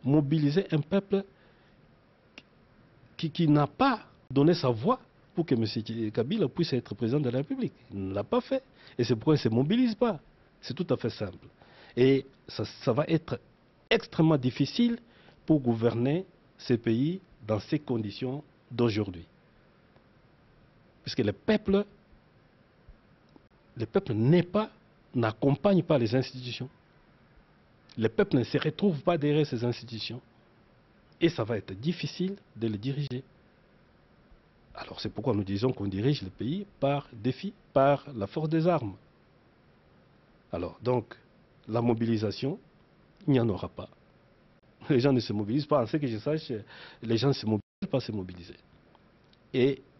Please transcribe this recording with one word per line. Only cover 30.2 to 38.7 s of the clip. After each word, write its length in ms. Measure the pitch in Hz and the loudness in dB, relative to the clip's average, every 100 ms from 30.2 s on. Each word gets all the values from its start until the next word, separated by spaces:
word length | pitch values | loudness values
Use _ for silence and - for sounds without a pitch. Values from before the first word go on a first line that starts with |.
| - _ _ _ _ _ _ _ _ - | -16 _ _ _ _ _ _ _ _ -2
Et 100 | 170 | 0
ça 140 | - | 0
va 140 | 110 113 | -4 -4
être 160 | - | -6
difficile 640 | 98 135 170 147 - 185 202 _ - | -8 -4 -4 -6 -4 -6 -6 _ -6
de 120 | 113 | -4
le 100 | 104 | -4
diriger. 460 | 120 139 143 127 - _ _ _ _ _ _ _ _ _ _ - _ _ _ - | -4 -4 -6 -8 -12 _ _ _ _ _ _ _ _ _ _ -20 _ _ _ -16
Alors 240 | - - | -14 -10
c'est 100 | 107 | -10
pourquoi 240 | 101 123 | -6 -2
nous 100 | 104 | 0
disons 300 | 95 101 127 | 0 -2 -2
qu'on 140 | - 101 | -2 -4
dirige 340 | 95 123 147 | -2 0 -2
le 80 | 95 | -4
pays 380 | - 110 185 202 - | -8 -6 -6 -8 -4
par 280 | 139 143 - | -2 -2 -6
défi, 420 | 117 117 - 196 - _ | -6 -4 -4 -6 -12 _
par 320 | - 139 139 - | 2 4 4 -2
la 140 | 117 101 | -8 -6
force 220 | - 156 | -4 -2
des 180 | 165 | 2
armes. 280 | 160 | 2